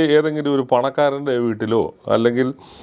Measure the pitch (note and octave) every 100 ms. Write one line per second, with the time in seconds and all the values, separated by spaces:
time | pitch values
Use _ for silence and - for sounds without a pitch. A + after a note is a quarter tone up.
0 | D#3 D3+ D#3 D3+ C#3+ C#3 B2+ B2 C3+ C3+
1 | C#3+ C#3 C#3+ B2 A#2+ G#2+ A2 A2+ D#2+ -
2 | - A2 A#2 B2 B2+ - - -